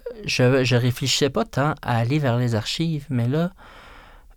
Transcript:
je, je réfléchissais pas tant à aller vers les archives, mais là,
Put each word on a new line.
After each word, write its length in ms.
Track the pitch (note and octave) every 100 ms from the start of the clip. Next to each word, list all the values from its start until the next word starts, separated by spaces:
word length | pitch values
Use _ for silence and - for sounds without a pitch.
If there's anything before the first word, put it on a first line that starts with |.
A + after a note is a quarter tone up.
| - -
je, 380 | D3+ - B2 C3+
je 140 | B2+ B2
réfléchissais 540 | B2 A#2+ C3 - C#3+
pas 140 | E3
tant 300 | A3+ - D3 -
à 140 | - A#2+
aller 240 | A#2 D3+
vers 160 | C#3 A#2+
les 180 | B2
archives, 520 | A2 - - E3 D3+ C#3+
mais 160 | B2+ A#2
là, 240 | D3+ F3 - - - - - - - -